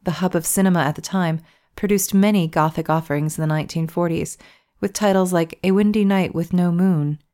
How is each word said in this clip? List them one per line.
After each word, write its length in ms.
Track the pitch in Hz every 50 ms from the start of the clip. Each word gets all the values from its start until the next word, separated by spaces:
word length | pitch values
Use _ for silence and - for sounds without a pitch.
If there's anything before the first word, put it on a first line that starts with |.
| -
the 80 | -
hub 240 | 160 - 185 180 180
of 100 | 175 160
cinema 340 | - - 196 190 190 180 170
at 160 | 143 139 151
the 60 | -
time, 400 | 156 - - 190 180 165 160 160 - _ _ _ _ _ -
produced 380 | - - 190 208 196 190 - -
many 340 | 196 196 214 208 202 170 160
Gothic 420 | - 165 156 160 156 - 160 -
offerings 480 | 156 165 160 - 143 147 151 156 156 -
in 40 |
the 120 | 156 156 156
nineteen 340 | 156 151 - - 165 160 160
forties, 500 | - 180 175 170 165 - - - - - - - - _ _ _ _ -
with 140 | - 196 196
titles 400 | - 208 208 190 190 185 180 180
like 260 | 170 165 165 - - -
A 60 | 185
Windy 340 | 190 196 214 208 208 220 208
Night 280 | 196 196 190 180 - -
with 200 | 165 170 165 -
No 180 | 180 180 175
Moon, 480 | 170 175 185 190 180 156 147 147 151 147 _ _